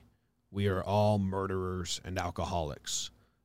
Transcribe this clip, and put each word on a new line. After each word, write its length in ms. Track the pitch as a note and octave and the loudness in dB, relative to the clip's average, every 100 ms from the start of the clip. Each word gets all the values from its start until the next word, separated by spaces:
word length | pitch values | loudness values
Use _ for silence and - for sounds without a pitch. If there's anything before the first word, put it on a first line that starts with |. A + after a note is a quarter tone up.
| - _ _ _ _ | -20 _ _ _ _
We 160 | G2+ G2+ | 0 2
are 160 | F#2 | 2
all 380 | - G#2 G#2 G#2 | 2 4 6 4
murderers 800 | F#2+ F#2+ F#2+ F#2 F2+ F#2 F2 - | 2 0 0 -2 -2 -4 -4 -6
and 140 | - F#2 | -6 -4
alcoholics, 920 | F2 F2+ F2 F2+ D2+ - - - - - _ _ | -4 -4 -2 -2 -2 -6 -6 -6 -6 -12 _ _